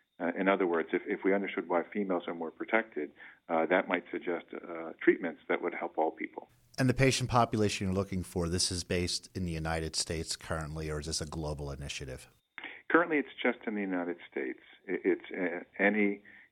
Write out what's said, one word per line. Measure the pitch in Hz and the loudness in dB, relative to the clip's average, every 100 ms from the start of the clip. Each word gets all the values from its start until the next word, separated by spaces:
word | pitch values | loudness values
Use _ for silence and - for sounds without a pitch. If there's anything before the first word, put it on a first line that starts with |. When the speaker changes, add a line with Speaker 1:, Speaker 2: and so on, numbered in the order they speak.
| _ - | _ -4
Speaker 1:
Uh, | 85 90 | -4 2
in | 95 | 2
other | 95 90 | 4 4
words, | 82 - | 2 2
if, | 90 - | -2 0
if | 85 | 0
we | 95 | 4
understood | 98 95 - 85 | 2 2 -4 0
why | 90 - | 0 0
females | 104 95 87 - | -4 0 0 -2
are | |
more | 85 82 | -6 -8
protected, | - 82 110 110 76 73 - - - - | -6 0 0 0 -6 -8 -10 -20 -16 -2
uh, | 82 80 | 0 4
that | 92 - | 2 2
might | 90 - | -2 -2
suggest, | 85 87 85 - | -6 -4 -6 -6
uh, | - - 82 80 - | -14 -10 -10 -10 2
treatments | - - 85 - - | 4 4 0 -6 -2
that | 87 | 0
would | 85 | 0
help | - 85 - | -4 -6 0
all | 80 | -2
people. | - - - - _ _ - | -2 -10 -10 -16 _ _ 0
Speaker 2:
And | 131 | 2
the | |
patient | 123 135 - 123 | 6 4 4 2
population | 120 113 107 104 - 98 | 4 4 4 2 2 0
you're | |
looking | 92 95 95 | 0 0 -2
for, | 85 92 85 | -2 -2 0
this | 92 - | 2 0
is | 90 | -2
based | - 90 90 - - | -2 0 0 -2 -6
in | 95 | -4
the | 87 | -2
United | 80 80 82 80 | -2 -2 -2 -2
States | - - 80 82 - | -4 -2 -4 -4 -6
currently, | - 82 76 80 78 | -4 -4 -4 -6 -4
or | 76 | -4
is | 76 | -4
this | 78 | -4
a | 78 | -4
global | 80 76 73 71 | -4 -4 -4 -6
initiative? | 69 71 - 67 64 - _ _ - - - - | -8 -8 -8 -8 -12 -16 _ _ -14 -14 -14 2
Speaker 1:
Currently, | 160 170 147 | 2 4 0
it's | - - | -2 0
just | 123 - - | 0 0 -4
in | |
the | 104 | -4
United | 95 90 87 85 - | -2 -2 -2 -6 -6
States. | - 65 - - - - | -6 -4 -6 -14 -16 -6
I-, | 90 | 0
it's, | 95 82 - 95 | 2 2 -2 -4
uh, | 87 87 - - | -2 -4 -8 2
any | 98 104 101 101 - - _ | 4 6 2 0 -10 -20 _